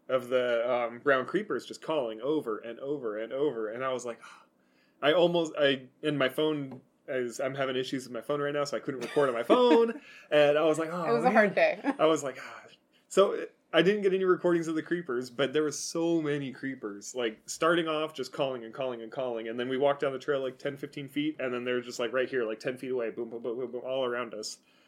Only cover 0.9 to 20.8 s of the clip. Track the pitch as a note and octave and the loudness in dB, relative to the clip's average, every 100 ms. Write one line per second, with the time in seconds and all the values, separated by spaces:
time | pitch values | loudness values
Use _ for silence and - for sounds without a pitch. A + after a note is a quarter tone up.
0.9 | A#2+ B2 C3+ B2+ F3+ G#3 C3 - A2+ - | -2 2 2 2 -2 -2 -6 -6 -12 -4
1.9 | D#3 A#2+ A2 B2 D#3 B2 G#2 A2+ A#2 C3+ | -2 -2 -4 -2 -2 -2 -6 -8 -10 -6
2.9 | D3 A#2+ G#2 A2+ C3 D3 A#2 G#2+ A#2 C3 | -6 -4 -6 -6 -2 -2 -2 -6 -4 -4
3.9 | B2+ A#2+ A#2 - - _ _ _ _ _ | -4 -6 -10 -12 -20 _ _ _ _ _
4.9 | - C#3 E3+ F3 F3 E3 D#3 C#3+ C3 B2+ | -2 2 6 4 4 0 2 4 2 -2
5.9 | _ D#3 D3 C3 - D#3 D3+ C3+ B2+ _ | _ -2 0 0 2 0 0 -6 -12 _
6.9 | _ - C3+ B2 A2 C3+ C3+ C3+ B2+ C3 | _ -6 -4 -4 -4 -4 -2 -2 -2 -2
7.9 | C#3 B2 A#2+ - D3 C#3+ D3 C#3+ A2+ - | -4 -6 -10 -4 -2 0 -2 -2 -4 -4
8.9 | C3 A#2+ - C#3 A#2 A#2+ A#3 B3 A#3 A#3 | -6 -2 2 2 2 4 6 8 6 6
9.9 | C#4 - - - D3 D3 D3 D#3 D#3 D#3+ | 0 -10 -20 2 6 6 6 4 2 0
10.9 | F3 E3 A#3 B3 A3+ G#3 F3+ D#3+ - C4+ | -4 0 2 4 6 6 6 2 2 -2
11.9 | C4+ D#3 D#3+ C#3 B2 - - - - _ | 2 4 4 -2 -8 -12 -16 -18 -20 _
12.9 | _ - - G3 - - _ _ E3 E3+ | _ -2 4 4 2 -6 _ _ 4 4
13.9 | G#3+ G3 F#3 F#3 F3 F3+ E3+ D#3+ D#3+ D3 | 4 2 2 2 2 4 2 0 -4 -2
14.9 | F3 E3+ B2 B2+ B2 C#3 C#3+ D3+ C#3+ - | -4 -2 -4 -4 -2 0 2 0 -2 -6
15.9 | E3+ E3 E3 D3+ D3 C#3 - C3+ C3 A2 | -2 0 0 0 -4 -6 -8 -8 -8 -10
16.9 | G2+ G2+ B2+ A#2+ G#2+ - - D#3+ E3+ D#3+ | -10 -12 -4 -4 -4 -12 -2 2 2 0
17.9 | D#3 D#3 D3+ B2+ - C#3 B2+ A2+ A2 C3 | -2 -4 -6 -8 -4 -4 -4 -10 -6 -6
18.9 | A#2+ A2+ B2 C3 A#2 A2+ A#2 B2 C3 C#3+ | -6 -10 -6 -4 -4 -6 -6 -4 2 2
19.9 | C#3 C#3+ C3 - C#3 C3 B2+ C#3+ C#3 | 2 -2 -4 -2 -2 -2 -6 -8 -8